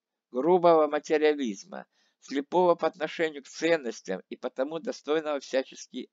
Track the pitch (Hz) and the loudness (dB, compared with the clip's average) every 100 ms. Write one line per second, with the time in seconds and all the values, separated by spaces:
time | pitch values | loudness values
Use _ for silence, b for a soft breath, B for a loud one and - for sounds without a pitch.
0 | _ _ _ 120 156 180 170 165 151 147 | _ _ _ -2 2 6 6 6 4 0
1 | - 156 151 147 123 98 - 65 - _ | -2 2 2 2 -2 -6 -12 -18 -18 _
2 | _ _ - 135 139 175 180 170 160 - | _ _ -8 -8 -2 2 4 2 0 -4
3 | 156 - 160 143 - - 160 165 120 107 | -8 -4 -4 -4 -14 -4 0 0 -2 -10
4 | - 92 - 120 127 - 139 160 104 127 | -10 -10 -10 -12 -10 -6 -6 -6 -10 -10
5 | - 160 151 143 - 131 131 - - 127 | -4 -4 -2 -6 -4 -4 -6 -12 -16 -14
6 | 117 | -12